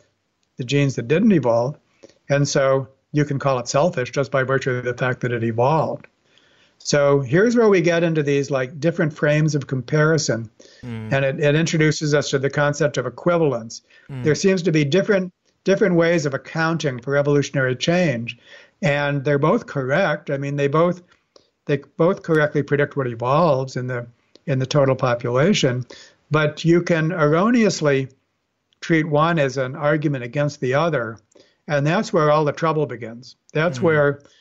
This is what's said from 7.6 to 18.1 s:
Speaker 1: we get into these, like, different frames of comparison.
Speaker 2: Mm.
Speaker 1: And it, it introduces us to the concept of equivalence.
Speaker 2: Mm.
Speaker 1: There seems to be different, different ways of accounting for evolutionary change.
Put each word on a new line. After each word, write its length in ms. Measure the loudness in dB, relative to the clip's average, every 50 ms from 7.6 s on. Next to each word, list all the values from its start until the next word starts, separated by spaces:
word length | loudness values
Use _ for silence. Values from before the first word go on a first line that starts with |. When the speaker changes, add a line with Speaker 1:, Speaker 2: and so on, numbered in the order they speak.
| 4 4
Speaker 1:
we 120 | 4 4
get 220 | 4 2 2 2 0
into 200 | 0 0 0 0
these, 260 | 0 0 0 0 -2
like, 300 | -2 -4 -4 -6 -6 -4
different 340 | -2 -2 0 0 -2 -2 -2
frames 420 | -2 0 0 2 2 2 2 0
of 120 | -2 -4
comparison. 840 | -4 -6 -6 -4 -2 0 2 2 4 2 2 0 -2 -4 -4 -6 -10 _ _ -20 -20 -20 -18
Speaker 2:
Mm. 320 | -14 -12 -12 -10 -6 -4 -2
Speaker 1:
And 120 | 0 0
it, 140 | -2 -2 0
it 160 | 2 2 2
introduces 580 | 2 2 0 2 2 2 2 2 0 -2 0 0
us 180 | 0 0 0
to 80 | -2 -2
the 100 | -2 -2
concept 480 | 0 0 0 0 0 0 -2 -2 -2
of 80 | -4 -6
equivalence. 760 | -6 -6 -4 -2 0 0 2 2 0 -2 -4 -8 -12 -16 -20 _ _ _ _ _ -16
Speaker 2:
Mm. 140 | -10 -4 -2
Speaker 1:
There 120 | -2 0
seems 280 | 2 2 2 2 2 0
to 80 | 0
be 120 | 0 0 0
different, 480 | 2 0 0 2 2 0 0 -2 -4 -10 _ _ _ _ _ -2
different 320 | 0 0 2 2 2 4
ways 300 | 4 4 2 2 0 0
of 80 | -2 -4
accounting 640 | -6 -8 -8 -4 -2 -2 -2 -2 -2 -4 -4 -6 -6
for 160 | -4 -2 0
evolutionary 600 | 0 2 2 2 2 0 0 -2 -2 0 0 -2
change. 640 | -2 -2 0 2 2 2 0